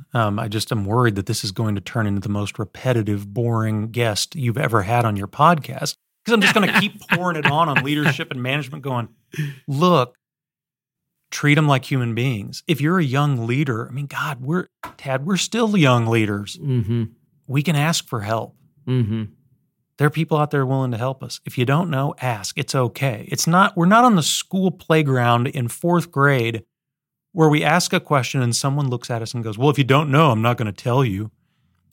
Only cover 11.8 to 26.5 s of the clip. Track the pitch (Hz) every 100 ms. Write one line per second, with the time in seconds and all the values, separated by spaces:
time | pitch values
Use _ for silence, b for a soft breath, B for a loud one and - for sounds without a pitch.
11.8 | - 139 120 113 131 107 107 - - 151
12.8 | 147 185 147 135 147 127 113 131 147 113
13.8 | 123 127 143 - 151 127 127 180 - _
14.8 | - - 139 135 147 185 - 226 226 208
15.8 | 139 123 113 113 104 101 101 - 147 123
16.8 | 101 117 113 - _ _ - 131 147 147
17.8 | 151 160 - 120 101 113 113 _ _ _
18.8 | - 127 107 110 107 - _ _ _ _
19.8 | _ _ 143 151 160 156 147 143 131 135
20.8 | 131 117 127 139 127 - - - 123 147
21.8 | 175 135 143 - 127 107 98 - 143 139
22.8 | 123 - 135 107 - 120 - 175 202 -
23.8 | 175 220 247 190 139 - - 190 190 -
24.8 | - 160 147 127 120 120 123 139 117 -
25.8 | 170 175 165 139 143 135 113